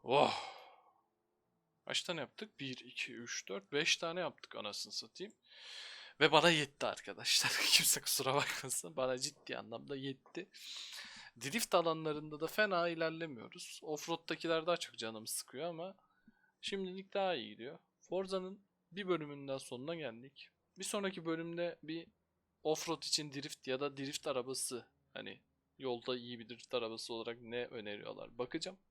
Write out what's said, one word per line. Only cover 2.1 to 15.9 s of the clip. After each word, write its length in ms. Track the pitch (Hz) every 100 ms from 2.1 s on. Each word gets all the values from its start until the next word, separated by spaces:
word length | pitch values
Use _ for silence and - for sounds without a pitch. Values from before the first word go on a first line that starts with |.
| 170
yaptık? 400 | 127 - 214 _
Bir, 180 | 135 123
iki, 360 | 123 - -
üç, 340 | 117 117 - -
dört, 220 | 196 -
beş 260 | 143 156 -
tane 220 | - 170
yaptık 360 | 160 - - 113
anasını 380 | 104 101 107
satayım. 400 | - - - 196 - - - - - - - - -
Ve 120 | 151
bana 180 | 147 160
yetti 360 | 160 143 - 123
arkadaşlar. 640 | - - 95 117 - -
<laughs> 200 | - -
Kimse 300 | - 165 -
kusura 340 | - - 135 139
bakmasın. 600 | 143 - 131 - 127 131
Bana 220 | 131 127
ciddi 400 | 139 - - 123
anlamda 380 | 107 117 139 139
yetti. 540 | 135 135 - - 185 - - - - - - - - -
Drift 340 | 123 208 - 185
alanlarında 640 | 165 160 156 151 151 151
da 80 | 156
fena 420 | - 214 180 175
ilerlemiyoruz. 920 | 165 165 160 165 123 98 - - -
Offroad'dakiler 800 | - 151 - 165 - 165 165 160 160
daha 120 | 170
çok 200 | - -
canımı 300 | 113 110 110
sıkıyor 420 | - - 123 165
ama 260 | 165 180